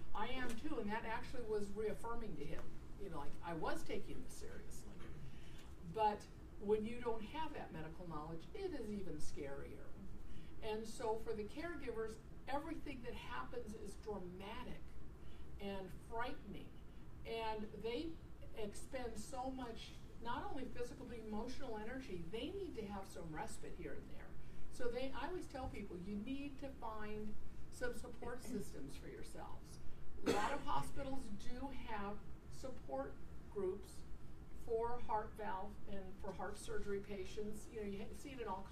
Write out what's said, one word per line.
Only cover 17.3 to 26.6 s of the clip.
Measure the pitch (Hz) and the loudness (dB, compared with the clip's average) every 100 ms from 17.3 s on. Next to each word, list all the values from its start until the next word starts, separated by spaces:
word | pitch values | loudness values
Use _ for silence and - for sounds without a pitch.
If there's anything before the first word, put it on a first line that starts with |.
| 226 220 220 208 196 | -4 -2 -2 -4 -6
they | 226 277 330 - - - - - | -4 -2 -4 -6 -10 -10 -6 -2
expend | 208 - - 262 240 214 | -2 -2 -4 -4 -4 -4
so | - 262 269 262 | -4 -4 -4 -4
much, | 240 - - - - - | -6 -6 -8 -10 -10 -6
not | 240 277 392 | -2 -2 0
only | 277 - 247 | 0 0 0
physical, | 240 - - | -2 -4 -8
but | - 214 | -8 -4
emotional | 302 262 - 247 214 | -2 0 2 2 0
energy. | 226 262 - 180 165 | -2 -4 -4 -4 -2
They | 226 320 392 | -4 -2 -4
need | 330 220 | -2 -2
to | 202 | -2
have | 202 - | -2 -4
some | 180 165 | -4 -4
respite | 156 - - - - | -2 0 0 0 0
here | - - | 0 0
and | - - | 0 -4
there. | - - - - - | 0 0 2 6 6
So | - 247 | 8 6
they, | - 269 247 | 6 2 2
I | 302 | 0
always | 359 - | -2 -2
tell | 262 262 | -4 -4
people, | 214 - 175 190 | -4 -4 -6 -4
you | 208 226 | -4 -2
need | 285 285 | -2 -2
to | - | -4